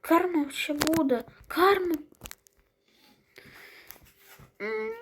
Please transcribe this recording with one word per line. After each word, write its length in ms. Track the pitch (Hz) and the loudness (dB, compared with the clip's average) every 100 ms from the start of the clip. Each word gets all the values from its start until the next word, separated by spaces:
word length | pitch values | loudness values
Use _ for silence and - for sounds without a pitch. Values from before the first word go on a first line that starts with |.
Карма 500 | - 330 370 339 285 | 4 2 4 0 -2
ще 220 | - - | -6 -6
буде. 520 | 294 311 320 277 240 - - - | 0 2 2 2 0 -4 -20 -10
Карма. 460 | - 370 392 359 311 - _ - - _ _ _ _ _ _ _ _ _ - - - - - - - - _ - - - _ | 2 4 4 0 -4 -8 _ -20 -20 _ _ _ _ _ _ _ _ _ -20 -20 -20 -20 -20 -20 -20 -20 _ -20 -20 -20 _
М. 320 | 415 440 440 453 | -8 -6 -8 -10